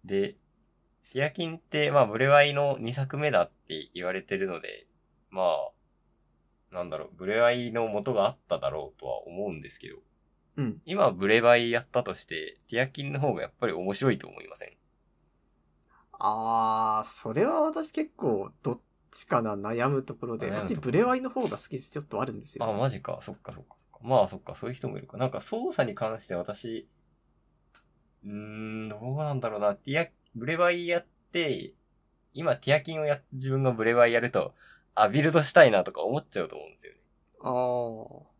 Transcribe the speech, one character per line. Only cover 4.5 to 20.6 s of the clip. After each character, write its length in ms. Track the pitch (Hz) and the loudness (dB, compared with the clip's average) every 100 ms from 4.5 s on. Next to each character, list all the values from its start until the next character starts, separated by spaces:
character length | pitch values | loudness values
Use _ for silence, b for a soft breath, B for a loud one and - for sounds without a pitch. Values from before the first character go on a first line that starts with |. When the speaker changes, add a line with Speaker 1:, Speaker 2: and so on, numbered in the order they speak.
| 82 | -6
Speaker 1:
で、 260 | - - _ _ _ _ _ | -10 -16 _ _ _ _ _
ま 120 | 95 | 0
あ、 1300 | 90 73 67 _ _ _ _ _ _ _ _ _ _ | 2 2 -4 _ _ _ _ _ _ _ _ _ _
な 100 | 90 | -10
ん 60 | 87 | -8
だ 80 | 78 | -8
ろ 80 | - | -10
う、 40 | |
ブ 100 | - | -8
レ 160 | 92 110 | -2 4
ワ 100 | 117 | 4
イ 220 | 123 120 | 2 -2
の 160 | 117 113 | -2 -2
元 240 | 104 104 | -2 -2
が 140 | 113 98 | 2 0
あ 40 | |
っ 80 | - _ | -2 _
た 100 | 82 | -2
だ 100 | 69 | -2
ろ 240 | 76 69 | -4 -10
う 60 | _ | _
と 60 | 67 | -8
は 200 | 57 - | -8 -8
思 200 | 85 101 | -8 -8
う 60 | |
ん 100 | 80 | -8
で 80 | 69 | -14
す 80 | - | -18
け 100 | - | -18
ど、 80 | - _ _ _ _ _ - | -20 _ _ _ _ _ -6
Speaker 2:
う 60 | |
ん。 200 | 127 101 | -4 -6
Speaker 1:
今 260 | - 196 147 | -6 2 2
ブ 180 | 90 98 | 2 4
レ 120 | 113 | 6
ワ 160 | 120 120 | 8 6
イ 140 | 117 | 4
や 100 | 117 | 0
っ 80 | - | 0
た 140 | 123 | -2
と 120 | 123 | -2
し 120 | 90 - | -10 -10
て、 320 | 80 80 - _ | -10 -10 -16 _
テ 80 | 113 | -2
ィ 60 | |
ア 60 | 131 | -2
キ 160 | 143 | -4
ン 80 | 139 | -6
の 80 | 139 | 0
方 120 | 143 | 0
が 80 | 95 | 0
や 80 | - | -6
っ 40 | _ | _
ぱ 100 | 117 | -4
り 40 | |
面 220 | 85 92 | -2 -4
白 160 | 101 135 | 2 2
い 80 | 104 | 0
と 100 | - | -6
思 140 | - | -18
い 60 | - | -18
ま 80 | - | -18
せ 100 | - | -18
ん？ 100 | _ _ _ _ _ _ _ _ _ _ _ _ b b | _ _ _ _ _ _ _ _ _ _ _ _ b b
Speaker 2:
あ 920 | - 101 110 113 113 110 110 110 107 | -2 0 0 2 2 4 2 2 0
ー、 40 | 107 | -2
そ 240 | - 113 | -8 -6
れ 140 | 120 247 | 0 2
は 160 | 330 | 2
私 280 | 311 311 311 | 0 -2 -6
結 180 | - 311 - | -6 -6 -4
構 340 | 160 104 98 _ | -2 0 -4 _
ど 100 | 135 | -6
っ 80 | 123 _ _ _ | -6 _ _ _
ち 160 | - - | -16 -2
か 140 | 120 | -2
な、 140 | 110 | 0
悩 340 | 101 101 117 127 | -4 -4 -2 0
む 140 | 139 | 0
と 120 | 135 | -4
こ 120 | 117 120 | -10 -8
ろ 100 | 113 | -6
で。 120 | 120 | -4
Speaker 1:
悩 20 | |
む 40 | |
と 60 | 208 | -4